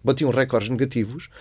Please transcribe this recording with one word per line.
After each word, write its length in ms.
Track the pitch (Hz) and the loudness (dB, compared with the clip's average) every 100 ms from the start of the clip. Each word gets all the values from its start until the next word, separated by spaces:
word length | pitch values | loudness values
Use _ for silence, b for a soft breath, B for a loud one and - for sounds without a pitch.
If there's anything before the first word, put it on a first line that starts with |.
batiam 280 | 127 135 147 | 0 2 2
recordes 380 | 120 127 123 104 | 2 2 0 0
negativos, 580 | 123 135 120 107 139 - B | -2 -2 -2 -4 -6 -16 B